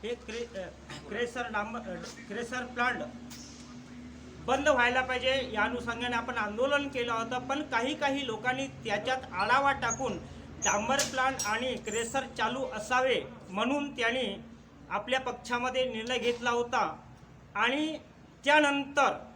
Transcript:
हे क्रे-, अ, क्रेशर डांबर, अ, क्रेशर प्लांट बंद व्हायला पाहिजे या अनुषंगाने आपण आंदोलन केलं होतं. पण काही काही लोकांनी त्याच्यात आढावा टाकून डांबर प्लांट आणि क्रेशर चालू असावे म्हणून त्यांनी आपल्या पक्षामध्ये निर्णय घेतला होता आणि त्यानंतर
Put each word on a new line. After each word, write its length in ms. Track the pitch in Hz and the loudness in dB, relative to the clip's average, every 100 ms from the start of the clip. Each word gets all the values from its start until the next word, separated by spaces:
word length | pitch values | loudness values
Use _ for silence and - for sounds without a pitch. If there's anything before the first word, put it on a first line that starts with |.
हे 120 | 214 240 | -6 -6
क्रे-, 420 | - 226 233 190 | -6 -8 -6 -8
अ, 100 | 180 - - - - | -10 -12 -14 -14 -8
क्रेशर 340 | 208 240 254 233 | -4 -2 -2 -4
डांबर, 280 | 214 214 233 | -2 -2 -6
अ, 140 | 196 175 165 - - | -8 -8 -8 -12 -8
क्रेशर 380 | 208 233 254 247 | -6 -4 -6 -6
प्लांट 360 | 240 247 233 151 - - - - - - - - - - - - - - | 0 0 0 -6 -10 -14 -14 -14 -16 -16 -16 -16 -16 -14 -14 -16 -10 0
बंद 240 | 277 294 | 2 6
व्हायला 320 | 262 240 254 | 6 6 4
पाहिजे 480 | 254 254 254 269 247 | 0 0 2 2 0
या 100 | 214 | 0
अनुषंगाने 520 | 214 247 233 233 247 233 | 0 0 -4 -2 0 -2
आपण 220 | 233 240 | -2 -2
आंदोलन 500 | 208 208 269 285 277 | -2 0 2 2 0
केलं 260 | 254 240 | -2 -2
होतं. 260 | 226 226 254 | 0 -2 -4
पण 220 | 254 277 | -2 -2
काही 340 | 302 240 240 302 | 0 0 0 0
काही 320 | 285 277 269 | 0 0 -2
लोकांनी 400 | 220 247 254 269 | -2 -2 0 -2
त्याच्यात 500 | - 226 208 233 254 - | -6 -2 -2 0 -2 -2
आढावा 380 | 180 208 254 277 | -2 4 6 6
टाकून 460 | 269 285 302 262 180 - - - - 208 | 2 0 0 -2 -4 -8 -14 -14 -4 0
डांबर 300 | 180 226 277 | 2 2 2
प्लांट 400 | 269 262 262 269 208 | 2 2 2 2 0
आणि 300 | 220 254 233 | 0 0 -4
क्रेशर 460 | - 214 226 269 247 - | -4 -2 0 -2 -2 -2
चालू 280 | 220 247 262 | 0 0 -2
असावे 480 | 214 - 254 262 214 131 - - | -4 0 4 4 2 0 -12 -8
म्हणून 420 | 185 233 285 285 | 0 2 2 0
त्यांनी 500 | 233 226 254 226 196 - - - - - | 0 0 2 -2 -4 -10 -18 -20 -20 -6
आपल्या 300 | 196 220 262 | -4 0 0
पक्षामध्ये 680 | 254 226 - 247 247 254 254 | 0 -6 -4 -2 0 0 0
निर्णय 320 | 220 226 254 | -2 -2 0
घेतला 320 | 220 240 240 | 2 0 2
होता 480 | 240 240 - 175 - - - - - - 202 | 2 2 2 0 -2 -14 -20 -20 -20 -10 0
आणि 440 | 226 277 311 302 - - - - 277 | 2 2 0 -2 -10 -20 -20 -6 6
त्यानंतर 680 | 302 294 277 269 285 269 - - | 8 8 4 0 4 4 4 -8